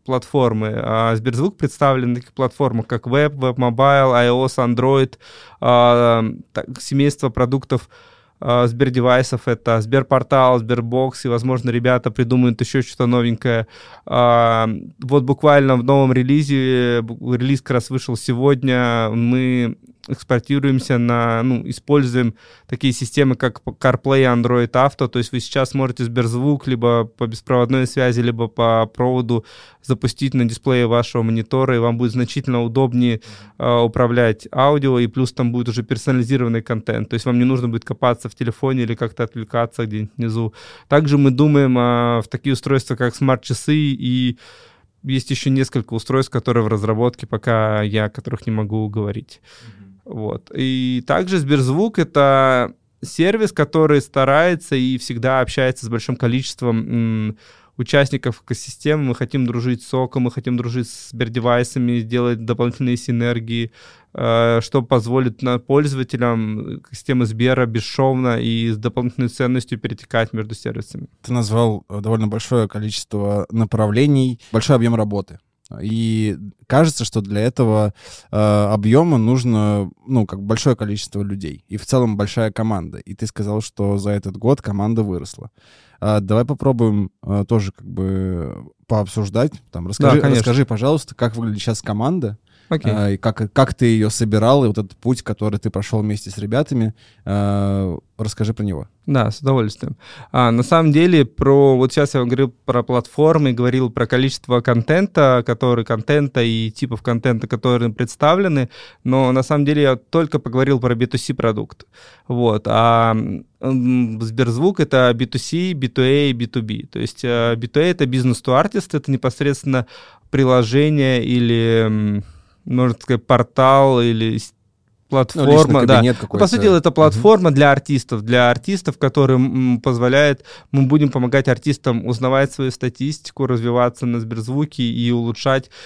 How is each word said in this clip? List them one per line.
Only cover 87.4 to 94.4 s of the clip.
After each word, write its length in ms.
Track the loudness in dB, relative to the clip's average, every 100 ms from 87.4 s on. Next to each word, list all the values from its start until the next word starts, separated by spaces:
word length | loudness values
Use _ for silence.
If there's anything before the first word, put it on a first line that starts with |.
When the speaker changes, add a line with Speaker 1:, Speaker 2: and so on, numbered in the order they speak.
| 0
Speaker 2:
тоже 240 | 0 -2
как 160 | -8 -12
бы 800 | -6 -4 -4 -4 -6 -8 -12 -18 _ -4
пообсуждать. 640 | -2 -2 -4 -4 -2 -2 -4 _
Там, 140 | -12 -8
Speaker 1:
Да, 40 |
Speaker 2:
расскажи, 320 | 0 4 4
Speaker 1:
конечно. 180 | 4 2
Speaker 2:
расскажи, 240 | 2 0 0
пожалуйста, 500 | 0 0 -2 -4 -4
как 200 | -4 -2
выглядит 240 | -6 -4
сейчас 200 | -4 -6
команда, 560 | -6 -4 -2 -2 -4 -8 _ _ _
Speaker 1:
Окей. 220 | -4 -2
Speaker 2:
а, 160 | -2 -2
и 60 | -2
как, 340 | -4 -4 -2
как 200 | 2 0
ты 120 | 2 2
ее 240 | 2 0
собирал, 560 | -2 0 2